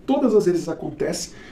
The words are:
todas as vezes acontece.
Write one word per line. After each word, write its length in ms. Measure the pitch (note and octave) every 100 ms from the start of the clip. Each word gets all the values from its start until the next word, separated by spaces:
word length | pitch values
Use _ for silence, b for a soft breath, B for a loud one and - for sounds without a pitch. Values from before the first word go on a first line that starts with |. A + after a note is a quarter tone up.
todas 300 | - C#4 B3+
as 100 | G#3
vezes 240 | F3 E3+ D#3+
acontece. 640 | - - - D3 E3+ - B B